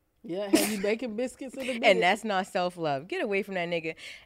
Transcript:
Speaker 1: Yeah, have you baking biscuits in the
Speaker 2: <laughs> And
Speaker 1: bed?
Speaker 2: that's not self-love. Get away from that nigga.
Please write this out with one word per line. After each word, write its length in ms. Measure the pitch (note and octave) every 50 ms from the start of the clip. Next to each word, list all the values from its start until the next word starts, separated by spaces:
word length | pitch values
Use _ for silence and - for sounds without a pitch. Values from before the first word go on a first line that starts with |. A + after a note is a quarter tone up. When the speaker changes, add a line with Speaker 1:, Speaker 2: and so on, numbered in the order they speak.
| _ _ _ _
Speaker 1:
Yeah, 280 | - A3+ E3+ F#3+ G#3 G3
have 200 | G3+ - G3+ G#3
you 100 | A3 G3
baking 340 | F#3+ G3+ A3 A3+ C4 A#3 G#3
biscuits 400 | G#3+ B3+ B3 - - C#4+ B3+ -
in 100 | C4+ C4
the 60 | B3
Speaker 2:
<laughs> 40 | B3+
And 60 | A#3
Speaker 1:
bed? 200 | C4 A#3 F#3+ -
Speaker 2:
that's 240 | A3+ - - G3+ -
not 200 | A3 G3+ F#3 G3
self-love. 640 | - - F#3+ F3+ F3+ F3 F3+ E3 D3+ C#3+ C3+ D3 F#3+
Get 160 | E4+ F#4+ D#4
away 180 | G#3+ G3 G3
from 120 | G3 - G3
that 160 | F3+ E3+ F3
nigga. 260 | F3 E3+ D#3+ D#3+ D#3+ - - - - - -